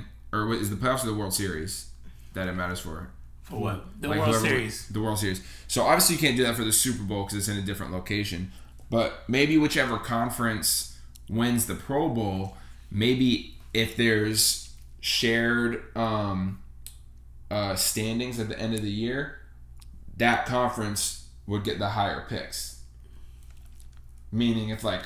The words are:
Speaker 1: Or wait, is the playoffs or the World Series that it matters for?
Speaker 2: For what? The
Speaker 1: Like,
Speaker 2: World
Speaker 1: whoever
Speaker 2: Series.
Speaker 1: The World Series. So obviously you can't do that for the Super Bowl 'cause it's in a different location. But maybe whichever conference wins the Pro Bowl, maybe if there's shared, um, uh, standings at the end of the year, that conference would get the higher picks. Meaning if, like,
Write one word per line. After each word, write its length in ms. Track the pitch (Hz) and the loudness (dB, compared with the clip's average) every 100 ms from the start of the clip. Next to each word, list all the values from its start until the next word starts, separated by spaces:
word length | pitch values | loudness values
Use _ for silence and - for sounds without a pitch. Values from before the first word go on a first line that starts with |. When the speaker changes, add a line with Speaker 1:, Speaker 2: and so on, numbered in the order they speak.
| - - - | -6 -14 -6
Speaker 1:
Or 160 | 107 107 | -2 0
wait, 140 | 113 | 0
is 80 | 104 | 0
the 60 | 98 | 0
playoffs 280 | 127 131 | 2 2
or 40 | 123 | 0
the 60 | 104 | -2
World 180 | 98 | 0
Series 560 | 92 98 78 82 - - - - - - | 0 -2 -2 -4 -6 -10 -14 -14 -16 -10
that 140 | 95 92 | -4 -4
it 60 | |
matters 260 | 90 90 92 | -2 -2 -4
for? 300 | 82 80 - - - - | -6 -8 -10 -14 -16 -16
Speaker 2:
For 120 | - 107 | -10 -4
what? 260 | 104 95 - - | -4 -4 -8 -6
The 80 | 98 | -2
Speaker 1:
Like, 100 | 104 | 2
Speaker 2:
World 100 | - 113 | 4 4
Speaker 1:
whoever 120 | - | 4
Speaker 2:
Series. 400 | 131 110 - - | 2 0 -6 -4
Speaker 1:
The 120 | 107 | -2
World 160 | 110 104 | 0 2
Series. 240 | 101 92 - - - | 0 0 -6 -12 -2
So 140 | 131 | 4
obviously 320 | 104 165 180 160 | 6 8 6 6
you 60 | |
can't 160 | 151 120 | 4 6
do 60 | |
that 120 | 120 113 | 4 4
for 80 | |
the 80 | 110 | 4
Super 300 | 107 131 104 | 4 4 0
Bowl 200 | 101 104 98 | -2 -2 -2
'cause 80 | |
it's 140 | 101 101 | -2 -2
in 100 | 101 | -2
a 40 | |
different 280 | 95 95 87 | -2 -4 -4
location. 600 | 90 - 104 101 87 95 - - - - | -4 -2 -2 0 -4 -6 -10 -16 -14 0
But 320 | 117 - - - | 2 2 -2 2
maybe 300 | 127 147 160 | 4 8 6
whichever 400 | 151 151 127 110 | 6 4 2 0
conference 1000 | - 117 123 120 117 107 - - - - - - - | 0 2 2 2 0 2 2 0 -2 -10 -14 -14 -4
wins 380 | 110 120 120 104 | 2 4 4 0
the 80 | 90 | -2
Pro 340 | - 143 160 | 0 2 2
Bowl, 460 | 117 104 95 98 - - - - | 2 0 0 -4 -8 -16 -16 -6
maybe 640 | 95 117 127 131 - - - - | 2 4 6 6 4 0 -14 -4
if 220 | 113 110 - | 0 0 4
there's 720 | 113 107 107 107 - - - - - - | 4 4 4 4 2 2 -6 -16 -16 -8
shared, 840 | - - 117 117 117 120 117 117 - 113 | -2 2 4 4 4 4 2 -2 -6 -2
um, 640 | 113 107 101 95 92 98 - - - - - - - - - | 0 2 0 0 -2 -4 -12 -14 -16 -16 -18 -18 -18 -14 -4
uh, 260 | 104 101 92 | -2 0 0
standings 640 | - - 110 113 123 117 | 0 2 0 0 -2 -2
at 100 | 110 | -4
the 100 | - | -2
end 160 | 110 110 | -2 0
of 60 | |
the 80 | 104 | 0
year, 480 | 104 117 135 151 - - - - - - - - - | 0 0 -2 -4 -8 -16 -18 -16 -16 -16 -14 -10 2
that 280 | 117 117 - | 4 4 2
conference 800 | 123 123 117 104 104 - - - - - | 2 2 0 -2 -2 -2 -6 -12 -14 -2
would 160 | 104 | -2
get 160 | 104 95 | 0 -2
the 100 | 101 | 0
higher 360 | 107 101 73 - | 2 0 0 -6
picks. 520 | 113 - - - - - - - - - - - - - - - - - - - | -6 -6 -8 -8 -12 -16 -16 -18 -16 -16 -16 -16 -16 -16 -16 -16 -16 -18 -16 -4
Meaning 380 | 110 120 113 107 | 2 4 2 0
if, 140 | 110 | -2
like, 180 | 110 95 | -2 -2